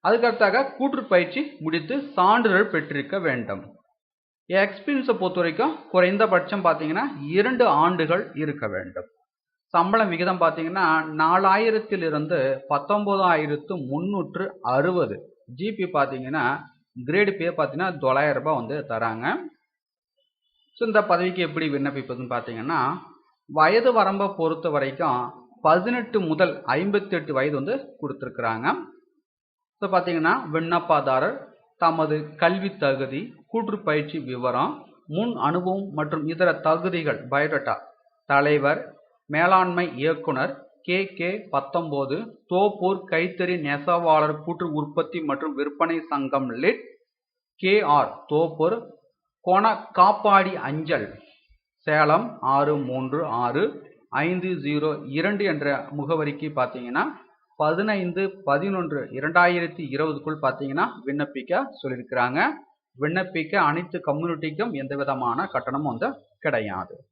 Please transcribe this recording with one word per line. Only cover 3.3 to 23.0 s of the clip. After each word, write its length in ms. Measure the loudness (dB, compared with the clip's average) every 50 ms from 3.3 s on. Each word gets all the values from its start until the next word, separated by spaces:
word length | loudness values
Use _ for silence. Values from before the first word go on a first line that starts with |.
| -2 -2 -4 -6 -6 -8 -8 -16 -20 _ _ _ _ _ _ _ _ _ _ _ _ _ _ _
எக்ஸ்பீரியன்ஸை 640 | 2 2 2 2 -2 -8 -6 -2 -2 -2 0 0 0
பொறுத்த 260 | 0 0 -2 0 0
வரைக்கும் 340 | 0 0 0 0 -2 -2 -2 -4 -12 0
குறைந்தபட்சம் 760 | 2 4 4 4 4 2 2 4 4 2 2 0 -6 0 2
பாத்தீங்கன்னா 400 | 2 2 2 -2 -4 -2 -2 -4 -4 -6 -8 -8 -2 0
இரண்டு 280 | 2 2 2 2 4 4 4 6 6 4
ஆண்டுகள் 420 | 4 4 2 2 2 2 0 0 -4 -6
இருக்க 320 | -6 -4 -4 -4 -4 -6 -6
வேண்டும். 400 | -4 -6 -8 -8 -10 -12 -12 -12 _ _ _ _ _ _ _ _ _ _ _ _ 2
சம்பள 280 | 2 4 4 4 2 2 2
விகிதம் 300 | 0 0 0 0 2 2
பாத்தீங்கன்னா 440 | 2 2 2 0 -6 -4 -2 0 2 4 2 2 0 -2 0 0
நாலாயிரத்திலிருந்து 1160 | 2 4 4 6 6 6 4 6 4 2 2 0 0 -2 -4 -2 0 0 0 0 0 0 0 2 2 0 0 -2 -2 -2
பத்தொன்பதாயிரத்து 1040 | -2 -2 0 0 0 0 2 0 2 2 4 4 4 2 2 0 -4 -4 -4 -8 -8 -6 -6 -4
முன்னூற்று 560 | -4 -4 -2 -2 -2 -4 -4 -4 -6 -6 -6 -6 -8 -6 -2 0 2
அறுபது. 420 | 2 2 2 2 2 0 0 -2 -10 -12 -18 _ _ _ -20 -12
ஜி 140 | -6 -6 -6 -4
பி 120 | -4 -6 -2 0
பாத்தீங்கன்னா 480 | 0 0 0 -2 -8 -6 -4 -4 -2 0 0 -2 -2 -8 -16 _ _ _ _ _
கிரேடு 360 | -12 -6 0 2 2 2 2 0 -2
பே 100 | -4 -4
பாத்தீங்கன்னா 380 | 0 0 -2 -2 0 -4 -4 -4 -4 0 0
தொள்ளாயிரம் 340 | 2 2 4 2 2 0 0
ரூபாய் 200 | 0 0 -2 -2
வந்து 160 | -2 -4 -6 -8 -6 -4
தராங்க. 380 | -4 -2 -2 -2 -2 -2 -2 -2 -2 -2 -6 -10 _ _ _ _ _ _ _ _ _ _ _ _ _ _ _ _ _ _ _ _ _ _ _ _
So 100 | _ -4 -4 2
இந்த 140 | 2 2 4 4
பதவிக்கு 340 | 2 2 2 0 0 -2 -4 -2
எப்படி 200 | -2 -2 -2 -2
விண்ணப்பிப்பதுன்னு 680 | -2 -2 -2 -2 -4 -6 -8 -8 -8 -10 -6 -6 -6
பாத்தீங்கன்னா, 460 | -6 -6 -6 -10 -8 -6 -2 -2 0 0 0 -2 -4